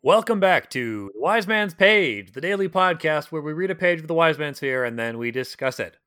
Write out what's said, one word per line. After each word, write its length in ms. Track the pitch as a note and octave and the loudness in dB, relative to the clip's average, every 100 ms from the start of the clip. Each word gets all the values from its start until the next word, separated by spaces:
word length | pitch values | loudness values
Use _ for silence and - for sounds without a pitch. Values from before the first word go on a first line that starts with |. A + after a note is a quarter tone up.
| - | 6
Welcome 280 | G#3 A3 G#3+ | 4 4 2
back 280 | F#3+ D#3+ - | 4 4 0
to 380 | B2+ A#2 G#2+ G2 | -6 -4 -6 -8
The 60 | G#2 | -4
Wise 260 | D3 A3+ G3 | 0 0 0
Man's 260 | A3 G#3 | -2 -2
Page, 600 | E3 G3 G#3+ D#3+ G#2 F#2+ | 2 4 4 2 -4 -8
the 100 | C3 | -8
daily 260 | E3 G3+ F#3+ | -6 -2 -2
podcast 640 | F#3 F#3 E3 D#3 D3+ - | 2 0 0 -2 -2 -4
where 80 | D#3+ | -8
we 140 | D3 | -6
read 160 | D#3 F#3+ | -4 -4
a 40 | |
page 240 | F3 F#3 E3+ | 0 0 0
of 100 | D#3+ | -2
The 60 | |
Wise 220 | E3 E3 D3 | 2 4 2
Man's 220 | D3 C3+ | -6 -4
Fear 260 | C#3 B2+ | -4 -2
and 140 | B2 A#2 | -2 -4
then 180 | A#2 A#2 | -6 -4
we 140 | A#2+ | -4
discuss 500 | B2 B2+ - C3+ B2 | -4 -8 -4 -6 -4
it. 160 | F2+ _ | -10 _